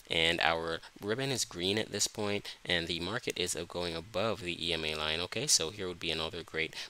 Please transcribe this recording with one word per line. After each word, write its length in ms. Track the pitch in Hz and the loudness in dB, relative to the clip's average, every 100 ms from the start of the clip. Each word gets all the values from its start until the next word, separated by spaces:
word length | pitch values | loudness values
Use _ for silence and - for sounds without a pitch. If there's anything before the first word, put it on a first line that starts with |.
| - | -2
and 280 | 85 82 85 | 4 4 4
our 380 | 80 82 82 82 - - | 4 2 0 -4 -6 -8
ribbon 300 | 101 113 135 | -2 0 0
is 160 | 120 - | 0 -2
green 320 | 90 90 107 | 0 2 2
at 120 | - | 0
this 160 | 101 - | 0 0
point, 400 | - 104 101 - - - | 0 -2 -2 -4 -6 2
and 200 | 87 85 | 2 2
the 140 | 85 | 0
market 380 | 87 117 - - | -2 -2 -2 0
is, 180 | 87 - | 0 0
uh, 80 | 87 | -4
going 300 | 87 87 82 | -2 -2 -2
above 460 | 90 90 110 104 | -4 0 0 0
the 200 | 87 85 | -2 -2
E 120 | 85 | 0
M 100 | 82 | 0
A 100 | 78 | 0
line. 260 | 78 76 80 | 0 0 0
Okay, 260 | 90 110 147 | 0 -2 4
so 240 | - 82 | 4 4
here 180 | 101 92 | -2 -4
would 120 | 87 | -4
be 100 | 85 | -2
another 320 | 80 80 80 | 0 -2 -4
great 340 | 78 80 80 - | -4 -2 -2 -4